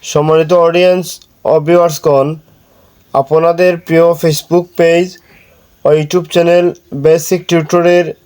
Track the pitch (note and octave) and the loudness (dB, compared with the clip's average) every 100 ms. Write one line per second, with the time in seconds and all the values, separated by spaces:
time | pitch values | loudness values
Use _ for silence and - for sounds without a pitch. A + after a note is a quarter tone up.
0 | - D3+ D3+ D#3 D#3 F3 E3+ E3+ F3+ F3+ | -4 -4 0 0 2 2 2 2 2 0
1 | F3+ - _ _ - D#3 D3 F3 E3+ D3 | -4 -14 _ _ -2 -2 2 2 2 -2
2 | D#3+ C#3 C#3+ D#3 _ _ _ _ _ _ | 0 0 -2 -6 _ _ _ _ _ _
3 | _ C3+ - D#3+ E3 E3+ F3+ E3+ - E3 | _ -6 0 0 0 2 0 0 -2 2
4 | E3+ D#3+ E3 D3+ - F3 F3 - E3 E3+ | 2 0 -2 -4 -2 -2 -2 0 2 2
5 | F#3 - _ _ _ _ _ _ C#3+ D3+ | -2 -8 _ _ _ _ _ _ 0 0
6 | D3+ F3+ D#3+ F3+ E3+ F3 F3 F3 _ D3+ | 0 -4 -2 0 2 2 0 -4 _ -2
7 | D3 D#3+ D#3 F3+ - E3+ D#3 F3 F3 F3 | 0 0 0 -6 -2 -2 0 0 2 0
8 | E3 - | -2 -8